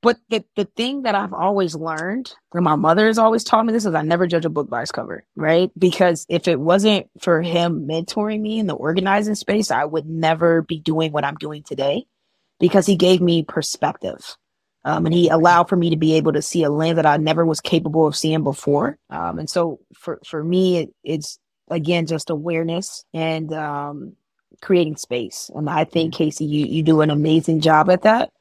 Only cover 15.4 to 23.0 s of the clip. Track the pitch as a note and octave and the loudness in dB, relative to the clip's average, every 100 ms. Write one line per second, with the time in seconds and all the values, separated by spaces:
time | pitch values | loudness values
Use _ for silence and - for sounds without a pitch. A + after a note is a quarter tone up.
15.4 | E3+ F3 F3 F#3 E3+ D#3+ D#3 D#3+ D#3 D3 | 6 6 4 2 2 2 2 2 2 -2
16.4 | - F3 D3+ D3 D#3+ E3 D#3 D3 D#3 D#3+ | -2 0 0 0 0 2 2 2 2 2
17.4 | E3 D3+ - G3 F3+ D#3+ D#3 D3 D#3+ D#3+ | 0 0 0 0 0 2 2 0 -2 0
18.4 | C#3+ C#3 - C#3+ B3 D4+ _ D3+ E3+ E3+ | -2 -4 0 0 0 -6 _ -8 -8 -8
19.4 | D#3 F3+ E3+ C#3+ _ _ - D3+ - D#3+ | -6 -2 -2 -6 _ _ -12 -12 -10 -8
20.4 | D#3+ F3+ F#3 F3 D#3 _ - D#3 D3+ - | -2 0 2 0 -4 _ -8 -8 -8 -18
21.4 | _ _ _ E3+ D#3 F3 D#3+ D#3+ - D#3 | _ _ _ -6 -2 -2 -2 -6 -6 -6
22.4 | D#3+ D#3+ E3 E3+ G3 - | -4 -4 -4 -6 -8 -14